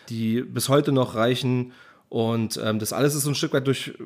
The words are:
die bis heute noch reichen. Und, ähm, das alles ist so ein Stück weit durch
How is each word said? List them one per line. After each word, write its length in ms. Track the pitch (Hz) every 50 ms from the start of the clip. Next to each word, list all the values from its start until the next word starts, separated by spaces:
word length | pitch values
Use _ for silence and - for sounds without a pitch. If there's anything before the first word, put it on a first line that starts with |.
| - -
die 340 | 120 113 113 110 110 120 131
bis 260 | - 123 123 - -
heute 240 | 135 143 147 147 139
noch 220 | 131 127 120 -
reichen. 580 | 113 113 120 127 127 - 127 127 123 123 123 - - - - - _ _ -
Und, 500 | - 117 113 113 117 113 113 107 - - 110
ähm, 160 | 110 107 110
das 140 | 107 - -
alles 240 | 101 135 147 143
ist 80 | 151 135
so 60 | 147
ein 40 | 139
Stück 200 | - - 151 -
weit 120 | 139 131
durch 260 | 139 131 - - - - - 110